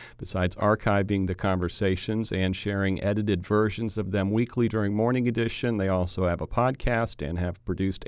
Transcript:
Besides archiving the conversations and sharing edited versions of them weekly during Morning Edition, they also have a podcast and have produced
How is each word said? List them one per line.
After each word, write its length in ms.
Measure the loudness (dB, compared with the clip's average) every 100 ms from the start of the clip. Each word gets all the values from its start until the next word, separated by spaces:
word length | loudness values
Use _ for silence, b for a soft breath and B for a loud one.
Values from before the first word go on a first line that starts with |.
| B -12
Besides 360 | -6 0 0 2
archiving 680 | 2 4 2 2 2 0 0
the 80 |
conversations 960 | -2 0 0 -2 0 0 0 -2 -4 -2
and 240 | 0 0 0
sharing 460 | -2 0 0 0
edited 400 | 0 0 0 0
versions 540 | 2 2 2 0 -4 -4
of 140 | -2
them 180 | 0 2
weekly 380 | 2 0 0 0
during 260 | 2 0
Morning 340 | 2 2 2 0
Edition, 500 | 0 -2 -2 -2 0
they 120 | 2
also 380 | 2 0 0 0
have 120 | 0
a 60 | -2
podcast 840 | 0 0 0 0 0 -2 -4 -4
and 120 | -2
have 260 | -4 -4 -6
produced 400 | -2 -2 -2